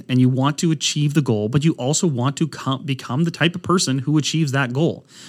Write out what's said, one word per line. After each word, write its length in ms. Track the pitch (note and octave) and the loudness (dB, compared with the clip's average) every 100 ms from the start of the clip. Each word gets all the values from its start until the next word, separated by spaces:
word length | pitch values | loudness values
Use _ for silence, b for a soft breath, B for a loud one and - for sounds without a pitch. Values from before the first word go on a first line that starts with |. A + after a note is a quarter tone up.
| - | 0
and 120 | B2+ | 2
you 80 | B2 | 4
want 280 | C3 C3+ C#3+ | 4 0 0
to 120 | E3+ | 0
achieve 440 | D#3 - D3+ D3 | 0 0 0 0
the 60 | D3+ | 2
goal, 260 | A#2+ G#2+ G#2+ | 2 0 0
but 160 | C#3+ | 2
you 80 | D#3+ | 2
also 340 | - B2+ D#3 F3+ | 2 0 0 0
want 300 | B2+ B2 C#3 | 0 -2 0
to 100 | D#3+ | -4
com-, 380 | - - C3+ | -4 -6 -4
become 400 | C#3 C3 - B2+ | -4 -6 -4 -2
the 80 | E3+ | -2
type 240 | - D#3+ F3 | 0 -2 0
of 60 | |
person 360 | - F3+ D#3+ C3+ | -2 0 0 -2
who 180 | C3 D3+ | 0 0
achieves 360 | C#3 D#3 D3+ | 0 0 0
that 200 | C#3 C3 | 0 -2
goal. 320 | B2 D#3+ F#2+ B B | 0 0 -2 B B